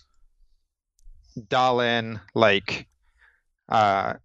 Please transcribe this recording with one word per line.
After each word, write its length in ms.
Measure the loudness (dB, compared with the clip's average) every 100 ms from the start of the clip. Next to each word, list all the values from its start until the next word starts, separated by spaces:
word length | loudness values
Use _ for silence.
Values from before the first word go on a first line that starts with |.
| _ _ _ _ _ _ _ _ _ _ -20 -20 -20 -18
Dalin, 840 | -4 0 2 2 0 -2 -4 -10 -8 2
like, 520 | 2 2 -2 -10 -12 _ _ _ _ _ _ _ -2
uh, 440 | 0 2 0 -2 -8